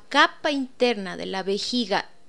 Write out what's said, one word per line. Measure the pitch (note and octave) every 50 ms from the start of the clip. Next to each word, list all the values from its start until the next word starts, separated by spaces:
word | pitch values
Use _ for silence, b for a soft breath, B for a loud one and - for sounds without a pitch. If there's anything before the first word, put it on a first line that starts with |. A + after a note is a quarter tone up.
| - -
capa | - C#4+ D#4 F4 - - - D#4+
interna | D4 C#4 C4 B3+ - - B3 A#3+ A#3 G3+ F#3+ F3+ F3 -
de | F3
la | F#3 F#3 F#3+ F3+
vejiga | F#3+ G3 G3+ - - A#3+ B3 A#3 F#3 G3 F3 - - - - -